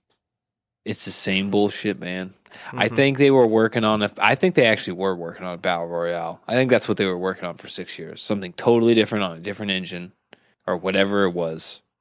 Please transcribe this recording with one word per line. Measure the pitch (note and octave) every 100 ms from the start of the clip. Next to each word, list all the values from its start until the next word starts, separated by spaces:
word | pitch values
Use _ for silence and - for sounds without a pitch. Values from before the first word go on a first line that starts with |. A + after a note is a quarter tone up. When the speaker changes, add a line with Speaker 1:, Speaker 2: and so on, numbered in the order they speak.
| _ _ _ _ _ _ _ _
Speaker 1:
It's | - A2
the | -
same | - - F#2+ G2
bullshit, | G2+ G#2 - G#2+ G2
man. | F2 F#2 F#2 - _ - -
I | B2 G#2+
Speaker 2:
Mm-hmm. | A2+
Speaker 1:
think | C#3 C3+
they | C#3
were | C3+ A#2
working | A2 A2 A#2+
on | A2 G#2+
a, | G#2 -
I | G2+
think | B2 F#3
they | F3 A#2+
actually | G#2+ -
were | F2+ F#2+ F2+
working | E2+ - F#2
on |
a | F2
battle | F#2 F2 E2+
royale. | E2+ E2+ E2+ E2 F2+ -
I |
think | A#2 C3
that's | A#2+ -
what | G2+
they | G2
were | F2+
working | F#2 F#2
on | F2+ E2+
for | -
six | - F#2 -
years. | D#2+ -
Something | - G2+ F2+
totally | F2 - A#2 A2+
different | A#2 G#2 A2
on | F#2+ E2
a |
different | F#2 G2 G#2
engine | F#2+ F2 F2+ F2 _ _ - _ _ -
or | F#2
whatever | F#2 G2 G2 G2+
it | F#2+
was. | F2 E2 D#2+ - - _ _